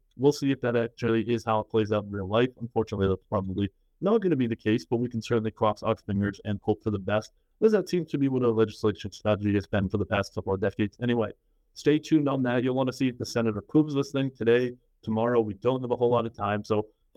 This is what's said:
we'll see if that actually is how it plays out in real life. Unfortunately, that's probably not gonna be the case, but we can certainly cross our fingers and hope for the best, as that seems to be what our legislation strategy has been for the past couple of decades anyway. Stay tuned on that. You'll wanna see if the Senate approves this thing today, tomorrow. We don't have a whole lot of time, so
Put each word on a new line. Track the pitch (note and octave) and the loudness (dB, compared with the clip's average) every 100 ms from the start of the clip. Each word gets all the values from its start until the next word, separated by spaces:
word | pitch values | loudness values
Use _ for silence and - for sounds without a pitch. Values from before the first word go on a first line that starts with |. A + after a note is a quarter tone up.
| _ - | _ 0
we'll | C3+ | 2
see | C#3+ C#3 | 2 0
if | C3+ | 0
that | B2 A#2 | 0 0
actually | A#2 - A#2 A2+ G#2+ | -2 -2 0 0 0
is | A#2 | -2
how | A#2 A2 | 0 -2
it | - | 0
plays | A2+ G#2 | 0 2
out | G#2+ | 0
in | G2+ | -2
real | G2+ F#2+ | -6 -2
life. | A2 B2+ B2 | 0 0 -2
Unfortunately, | A#2+ A2+ A2 G2 F#2+ | -6 -4 -2 0 0
that's | F#2+ - | 0 -2
probably | G#2+ F#2+ F#2+ G2+ _ _ - | -4 -4 -2 -4 _ _ -6
not | F3 A3+ | 0 2
gonna | F#3+ D3 | 2 0
be | A#2+ | 0
the | |
case, | A2+ G#2+ A2+ | 0 0 0
but | - A#2+ | 0 -4
we | B2 | -2
can | A#2 | -4
certainly | - A#2+ G#2+ | -2 0 -2
cross | - A2 G#2 | 0 -2 0
our | G#2+ A2 | -2 -4
fingers | - G2 G2+ G2 | -2 -2 -2 -4
and | - G2+ | -6 -6
hope | - G#2+ | -2 -2
for | - | 0
the | G2+ | -4
best, | F#2+ G#2+ - _ _ - | -2 -2 -4 _ _ 0
as | A3 | 2
that | G#3+ - | 2 0
seems | F3+ D#3+ | -4 -2
to | D#3 | -2
be | C#3 | 0
what | B2+ | 2
our | A#2+ | 0
legislation | A2 A2 - A2 G2 G2+ | 2 0 0 -4 -2 -8
strategy | - G#2+ G#2 G#2 | -6 -2 0 2
has | G2+ - | 0 0
been | G#2+ F#2+ | -2 -2
for | G#2 | -2
the | F#2+ | -2
past | G#2 G2 | -4 -4
couple | - G2+ | -6 -4
of | F#2+ | -2
decades | G2+ - G#2 - | -2 -2 -4 -2
anyway. | A#2+ A#2+ G#2+ - _ _ _ | -2 0 -2 -6 _ _ _
Stay | - D3 D3+ | -4 2 2
tuned | D3+ D#3 C#3+ | 4 2 2
on | C3+ | 0
that. | B2+ B2 | 0 0
You'll | B2+ | 0
wanna | B2+ B2+ | 0 -2
see | B2 C3 | 0 -2
if | A#2+ | -2
the | A2+ | -4
Senate | A#2+ A2+ G2+ | -2 0 -2
approves | - D#3 D3+ | 0 2 2
this | C#3 C#3 | 0 -2
thing | C#3 C3+ - | -2 -4 -2
today, | A2+ A#2+ B2 B2 _ _ | 2 4 2 -6 _ _
tomorrow. | - A2 A#2 B2 | -4 -2 2 2
We | A2 | 0
don't | - A#2+ C3 | -2 -2 -2
have | B2 | -2
a | A#2+ | 0
whole | A#2+ | 2
lot | A#2+ A2+ | 2 -2
of | |
time, | - G#2 G#2 | -4 -4 -2
so | G#2 G#2+ - _ _ | 0 -2 -2 _ _